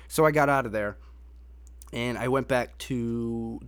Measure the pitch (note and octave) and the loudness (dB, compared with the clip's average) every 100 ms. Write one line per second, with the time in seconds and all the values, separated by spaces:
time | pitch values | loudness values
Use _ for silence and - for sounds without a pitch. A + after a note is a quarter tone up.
0 | - - D#3 D3+ C#3+ C#3 B2 G#2+ G#2 - | -4 2 4 6 4 4 0 -2 -4 -6
1 | - - - - - - - - - A#2+ | -16 -20 -20 -20 -20 -20 -20 -20 -10 -4
2 | A#2+ A2+ B2 C3+ A#2+ B2+ A#2 - - B2+ | -4 -2 0 0 2 0 -2 -8 -6 -4
3 | A#2 A#2 A#2 A#2 A2+ - | -2 -2 -4 -4 -6 -8